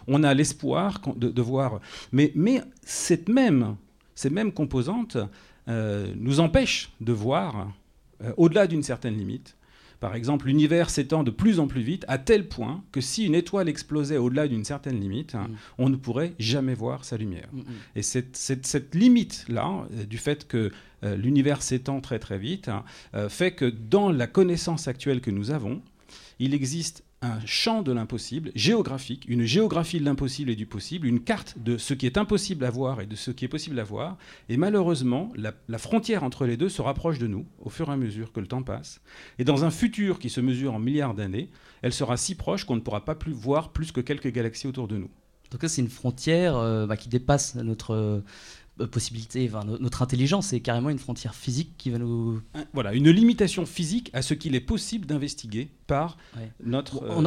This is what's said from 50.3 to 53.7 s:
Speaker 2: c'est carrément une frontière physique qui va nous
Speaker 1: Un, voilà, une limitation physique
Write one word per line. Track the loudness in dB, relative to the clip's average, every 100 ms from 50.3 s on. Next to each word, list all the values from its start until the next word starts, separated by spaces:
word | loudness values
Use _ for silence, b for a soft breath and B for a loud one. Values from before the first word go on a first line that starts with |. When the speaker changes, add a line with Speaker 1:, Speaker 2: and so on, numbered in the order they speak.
| 2 0
Speaker 2:
c'est | -2
carrément | 0 0 0
une | -2
frontière | -4 -8 -8
physique | -6 -4 -4 -4 -6
qui | -4
va | -2
nous | -2 -2 -2 -4 -6 -12
Speaker 1:
Un, | -6
voilà, | -4 0
une | 6 8
limitation | 10 8 6 2 0
physique | -4